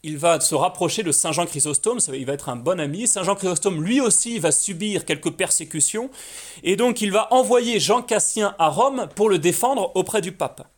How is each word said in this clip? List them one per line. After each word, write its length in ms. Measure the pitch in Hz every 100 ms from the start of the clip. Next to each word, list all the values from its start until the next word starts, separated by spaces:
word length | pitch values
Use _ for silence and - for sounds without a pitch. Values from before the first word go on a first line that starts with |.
Il 160 | 156 151
va 220 | 170 160
se 140 | - 147
rapprocher 480 | 175 - 170 -
de 80 | 175
Saint 180 | 143 165
Jean 160 | 151 170
Chrysostome, 540 | 143 147 143 214 240
ça 100 | -
va, 80 | 135
il 80 | 127
va 60 |
être 160 | 139 -
un 80 | 120
bon 220 | 127 180
ami. 260 | 147 165 233
Saint 160 | 202
Jean 140 | 180 196
Chrysostome, 460 | 185 180 202 165
lui 180 | 165 254
aussi, 400 | 247 - 233 233
va 100 | 160
subir 540 | - - 175 214 196
quelques 260 | - 151 160
persécutions. 800 | - 180 - 160 156 - 214 262 - - - - -
Et 100 | 160
donc, 260 | 190 247 240
il 120 | 208
va 200 | 196 -
envoyer 460 | 254 254 247 240 220
Jean 240 | 156 240
Cassien 540 | 240 214 - - 208 -
à 100 | 160
Rome 400 | 147 262 254 180
pour 160 | - 214
le 80 | 180
défendre 540 | 156 - 247 269 185
auprès 260 | 185 185 214
du 120 | 180
pape. 360 | - 139 - -